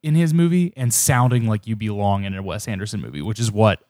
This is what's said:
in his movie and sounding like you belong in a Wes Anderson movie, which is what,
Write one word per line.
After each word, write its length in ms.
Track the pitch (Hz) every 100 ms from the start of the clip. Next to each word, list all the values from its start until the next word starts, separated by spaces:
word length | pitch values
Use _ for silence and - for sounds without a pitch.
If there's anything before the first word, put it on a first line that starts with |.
in 140 | 151 156
his 180 | 165
movie 400 | 165 170 180 175 -
and 180 | 123
sounding 540 | - - 127 123 123 113
like 200 | 107 113
you 80 | 110
belong 480 | 107 101 101 98
in 100 | 98
a 80 | 95
Wes 260 | 98 101 113
Anderson 340 | 98 104 107
movie, 200 | 60 71
which 180 | 82 110
is 120 | 113
what, 280 | 107 110 92 _